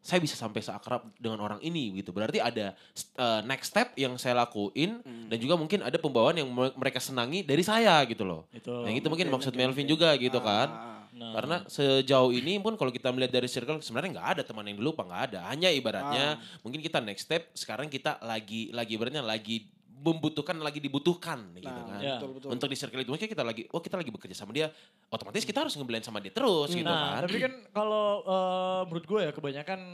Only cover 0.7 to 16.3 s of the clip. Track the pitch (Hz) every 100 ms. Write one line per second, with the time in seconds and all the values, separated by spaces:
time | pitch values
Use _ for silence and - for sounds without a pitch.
0.7 | 101 - 123 117 - 117 110 104 107 160
1.7 | 170 117 95 98 92 107 208 117 117 101
2.7 | - - - - - 120 110 107 135 -
3.7 | 208 240 - 135 123 131 123 120 104 101
4.7 | - 170 233 139 117 113 113 123 175 156
5.7 | 202 120 170 160 123 120 170 135 123 131
6.7 | 131 131 131 - 131 120 175 147 143 185
7.7 | 220 226 160 131 113 95 80 - 120 -
8.7 | 123 117 117 151 160 175 131 135 123 127
9.7 | 131 139 156 165 143 123 120 110 104 131
10.7 | 113 117 107 104 120 117 110 127 170 196
11.7 | - 139 135 131 135 127 123 135 202 202
12.7 | 220 135 123 127 127 127 127 127 135 120
13.7 | 156 - 117 180 107 95 143 - 113 104
14.7 | 101 131 156 92 90 127 98 87 139 185
15.7 | 147 120 101 - 127 143